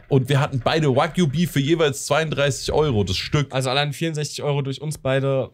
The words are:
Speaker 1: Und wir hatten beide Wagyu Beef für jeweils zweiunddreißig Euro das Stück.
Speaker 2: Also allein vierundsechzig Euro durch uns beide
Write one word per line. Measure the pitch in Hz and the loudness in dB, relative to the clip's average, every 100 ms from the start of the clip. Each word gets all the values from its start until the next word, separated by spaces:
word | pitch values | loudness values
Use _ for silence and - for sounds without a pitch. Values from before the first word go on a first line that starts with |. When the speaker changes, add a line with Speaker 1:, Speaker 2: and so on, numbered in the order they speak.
| - | 0
Speaker 1:
Und | 139 123 | 2 4
wir | 139 | 2
hatten | 143 131 | 0 0
beide | 123 156 151 | 0 2 2
Wagyu | 127 165 160 165 | 2 0 2 0
Beef | 143 175 | 2 0
für | 147 | 0
jeweils | 139 165 151 127 - | 2 2 2 0 0
zweiunddreißig | 151 160 143 143 139 - | 0 0 0 0 0 -2
Euro | - 151 107 | 0 2 2
das | 92 92 | 0 -2
Stück. | - 151 139 | 0 0 0
Speaker 2:
Also | 131 131 | -2 0
allein | 135 147 | 0 -2
vierundsechzig | 135 165 151 147 - | -2 -4 -4 -6 -4
Euro | 147 143 | -2 -2
durch | 139 135 | -2 -6
uns | 156 151 | -8 -4
beide | 135 135 135 135 117 | 0 0 0 0 -4